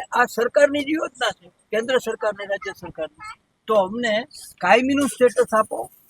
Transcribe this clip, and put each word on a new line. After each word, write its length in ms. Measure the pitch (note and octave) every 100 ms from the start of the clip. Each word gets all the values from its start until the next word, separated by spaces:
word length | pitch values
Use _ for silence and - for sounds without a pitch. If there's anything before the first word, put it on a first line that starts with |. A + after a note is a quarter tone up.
| -
આ 140 | - A#3+
સરકારની 580 | - A#3+ D4+ C#4+ C#4+
જ 40 | C#4
યોજના 420 | D#4 E4 B3 A#3
છે, 160 | - F3
કેન્દ્ર 500 | _ - G#3+ A#3 B3+
સરકાર 340 | A3+ G#3+ A3
ને 120 | G3+ G3
રાજ્ય 260 | G3 G3
સરકારની. 680 | F3+ E3+ - D#4 - G#4+ A4+ _ _ -
તો 60 |
અમને 520 | A3 F#3 A3+ A#3 G#3+ A#3+ - - -
કાયમીનું 460 | F3+ G#3+ C4 C#4 C#4
સ્ટેટસ 460 | - B3 - A#3
આપો. 380 | A3 A3 - - _